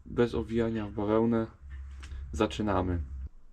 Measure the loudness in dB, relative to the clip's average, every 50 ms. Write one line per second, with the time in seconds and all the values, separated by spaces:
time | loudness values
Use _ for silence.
0 | -14 -2 2 2 2 4 2 0 -2 0 2 2 2 2 0 -2 -4 -4 -4 -2
1 | 2 4 4 6 6 4 4 2 0 -2 -6 -12 -16 -14 -12 -12 -12 -12 -14 -14
2 | -12 -12 -10 -10 -8 -4 0 2 2 2 2 0 0 2 2 2 2 0 0 -2
3 | -2 -4 -8 -8 -10 -10 -12 -14 -20 -20